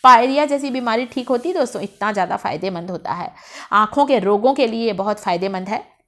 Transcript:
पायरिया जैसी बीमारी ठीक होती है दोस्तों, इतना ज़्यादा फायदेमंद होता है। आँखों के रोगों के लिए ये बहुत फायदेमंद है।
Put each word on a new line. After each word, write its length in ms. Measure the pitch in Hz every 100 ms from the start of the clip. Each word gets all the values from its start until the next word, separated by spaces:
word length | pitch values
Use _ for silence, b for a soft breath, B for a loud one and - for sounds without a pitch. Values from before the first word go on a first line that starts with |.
पायरिया 400 | 262 240 254 269 294
जैसी 240 | 285 277
बीमारी 340 | 254 240 226 247
ठीक 220 | - 247
होती 200 | 240 330
है 60 |
दोस्तों, 280 | 359 247 196
इतना 280 | 202 - 208
ज़्यादा 240 | 202 180 202
फायदेमंद 540 | 202 165 185 175 175
होता 220 | 175 -
है। 180 | 175 170 B B B B
आँखों 320 | 202 214 285 285
के 120 | 254
रोगों 360 | 185 202 247
के 120 | 269 240
लिए 200 | 226 226
ये 60 |
बहुत 260 | 190 202 208
फायदेमंद 480 | 202 180 190 190 185
है। 140 | 220 - _